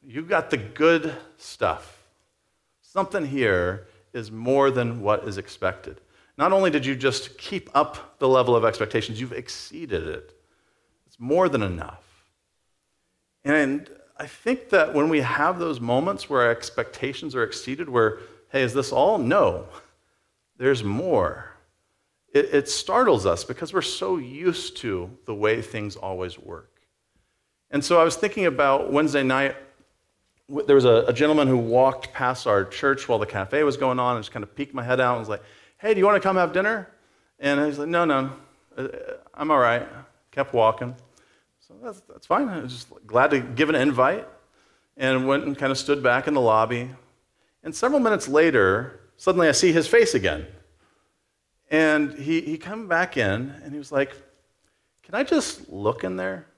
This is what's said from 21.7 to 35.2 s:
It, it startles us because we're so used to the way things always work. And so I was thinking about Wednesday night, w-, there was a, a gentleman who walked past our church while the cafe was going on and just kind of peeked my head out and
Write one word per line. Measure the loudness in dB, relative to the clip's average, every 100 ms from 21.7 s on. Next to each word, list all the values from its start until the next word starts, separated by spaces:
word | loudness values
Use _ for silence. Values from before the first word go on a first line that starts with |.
| _ _ _ _ _ _
It, | 0 2
it | 0 0
startles | -8 -2 2 4 2
us | 2 -2
because | -4 -10 -4
we're | -4
so | -4 -6 -4 -4
used | -6 -4 -4 -4 -10 -8
to | -6 -6 -8 -14 -12
the |
way | -2 0 0
things | -4 -10 -10 -10
always | -10 -8 -8 -12
work. | -18 -18 _ _ _ _ _ _ _ _ _ _ _
And | -4
so | 2 4
I |
was | 4 2
thinking | -4 0 -2
about | 2 2 2 2
Wednesday | 0 2 0
night, | 0 0 -2 -4 -18 _ _ _ _ _ _ _ _
w-, | -6 6
there | 6
was |
a, | 8 6 4
a |
gentleman | 2 2 4 4
who | 2
walked | 2 4 2 0 -12
past | -4 -2 -2 2
our | 2
church | 0 -2 0 0 0
while | -2
the | 0
cafe | -6 -2 0
was | 0 0
going | -2 0
on | -2 -2
and |
just | -6
kind | -12
of | -14
peeked | -12 -10
my | -8
head | -2 0
out | 2
and | 0